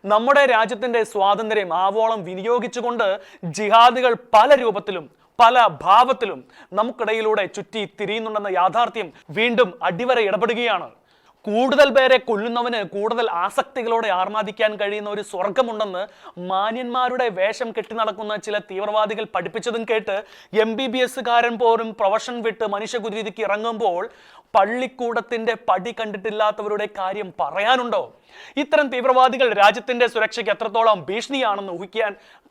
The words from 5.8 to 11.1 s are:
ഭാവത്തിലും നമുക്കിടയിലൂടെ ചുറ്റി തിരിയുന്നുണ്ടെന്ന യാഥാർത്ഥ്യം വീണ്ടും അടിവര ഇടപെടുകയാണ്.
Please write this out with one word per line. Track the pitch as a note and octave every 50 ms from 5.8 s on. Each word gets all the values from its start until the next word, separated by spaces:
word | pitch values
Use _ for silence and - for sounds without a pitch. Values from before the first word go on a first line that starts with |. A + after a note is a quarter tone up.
| -
ഭാവത്തിലും | F3 G3 A3+ B3+ B3 C4 C4 A#3+ G3 D#3+ C3 B2 _ _ - - _ F#3
നമുക്കിടയിലൂടെ | G3+ A3 B3 A#3 B3 A#3 G#3+ A3 A3+ A3 G#3+ G#3+ G#3 F#3+ F3 -
ചുറ്റി | G3+ G3 _ - A3 G3+ F#3+ _ -
തിരിയുന്നുണ്ടെന്ന | G#3 F#3 G#3 A3+ A3 A3 G#3+ G#3 G3+ G3+ F#3
യാഥാർത്ഥ്യം | F3+ F3+ F#3+ G3 A3+ A#3+ A3 - A3+ G3 D#3+ - - _ - D3
വീണ്ടും | G3 A3+ A#3+ A#3 A#3 A#3+ F#3 F3 - -
അടിവര | F3+ F3+ E3+ A#3+ B3 C4 A#3+ A3
ഇടപെടുകയാണ്. | G3 - F3+ A3+ A3+ A#3+ A#3 A#3+ A#3 G#3 F3 D#3 A#2 - _ _ _